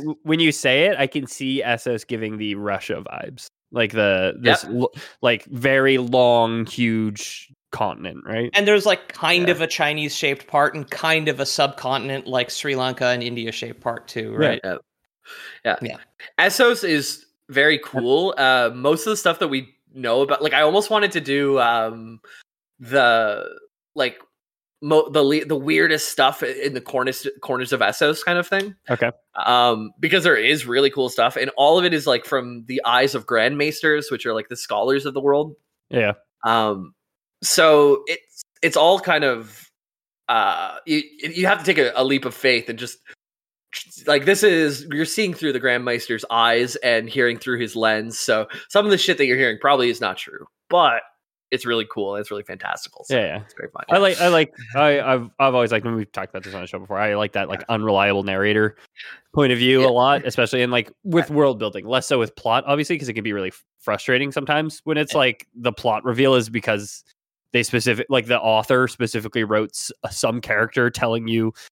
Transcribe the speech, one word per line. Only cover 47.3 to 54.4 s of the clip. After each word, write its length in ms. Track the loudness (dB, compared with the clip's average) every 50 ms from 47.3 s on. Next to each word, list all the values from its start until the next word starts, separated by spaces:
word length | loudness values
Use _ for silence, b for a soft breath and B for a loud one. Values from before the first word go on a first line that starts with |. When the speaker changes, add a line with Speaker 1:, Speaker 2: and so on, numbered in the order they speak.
| 0 -2
Speaker 2:
through 200 | -6 -6 -4 -4
his 160 | -4 -6 -4
lens. 420 | 0 0 2 0 0 -4 -6 -8 -6
So 300 | -2 0 0 0 0 -4 B B B B
some 140 | 0 2 4
of 40 | 4
the 80 | 4 2
shit 200 | 2 2 2 2
that 80 | 2
you're 100 | 2 2
hearing 220 | 2 2 0 0 0
probably 300 | 2 2 2 4 2 0
is 100 | 0 -2
not 160 | -4 -6 -6
true, 300 | -6 -12 -16 -16 -20 -20 -20 _ _ _ 0
but 320 | 4 4 4 4 2 0 -4 -8 _ _ _ _ _ _ _ -6
it's 140 | -6 -4 -2
really 200 | -2 -2 -2 -2 -4
cool. 260 | -6 -6 -4 -4 -4
It's 140 | -6 -8 -8
really 120 | -10 -12 -12
fantastical. 600 | -12 -14 -10 -8 -8 -8 -8 -10 -16 -18 -14 -6
So 100 | -2 0
Speaker 1:
Yeah, 100 | 0 0
yeah. 160 | -2 -4 -8
Speaker 2:
it's 120 | -12 -14 -16
great 160 | -14 -14 -14
fun. 120 | -12 -10 -2 0
Speaker 1:
I 80 | 2 4
like, 220 | 4 2 2 2
I 80 | 2 4
like, 240 | 4 4